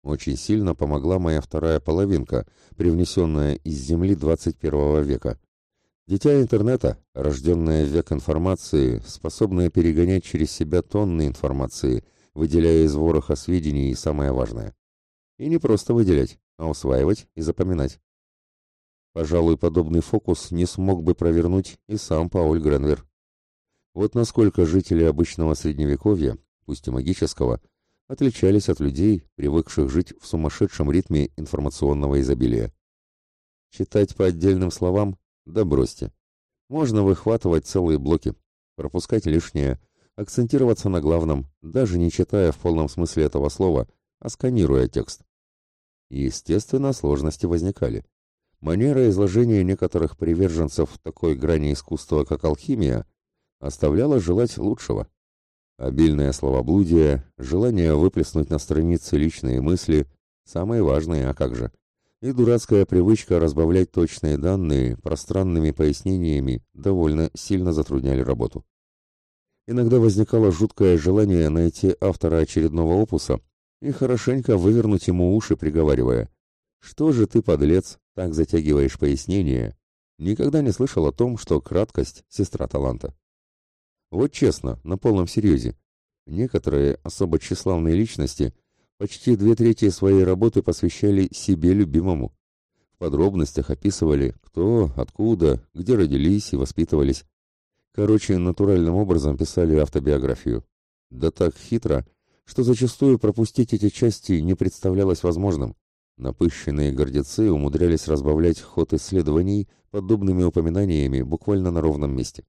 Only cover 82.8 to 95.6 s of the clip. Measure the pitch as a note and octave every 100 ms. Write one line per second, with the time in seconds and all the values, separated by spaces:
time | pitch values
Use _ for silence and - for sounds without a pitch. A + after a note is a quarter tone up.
82.8 | C2+ A#1+ - - _ _ _ _ _ _
83.8 | _ _ _ E2+ C3+ - B2 - C2 A1+
84.8 | D#2 F#2+ A#2+ G2+ F2 - G#2 C#2+ A#1 -
85.8 | _ _ _ _ - D#2+ B2+ E2 - C#2+
86.8 | C#2+ - - - F#2 D#2+ - F#2 F#2+ F2
87.8 | E2 F2 A2+ - C2 - B1+ - _ _
88.8 | _ _ G2+ - - A2+ G#2 A2+ A#2 G#2+
89.8 | G#2 - G2 G2 F2+ F#2 A#2 G2+ - D#2+
90.8 | F2+ - G#2 G2 F#2+ - - F2 F2 G2+
91.8 | F#2+ D#2 F#2 D#2+ A1 _ _ _ _ _
92.8 | _ _ E2+ C#2 F#2+ G2 D2 D2 C2+ B1+
93.8 | G2+ - D#2+ D2 C2+ - _ - F#2+ A#2
94.8 | D#2+ B1+ B1+ - A2 G#2 D#2+ A#1+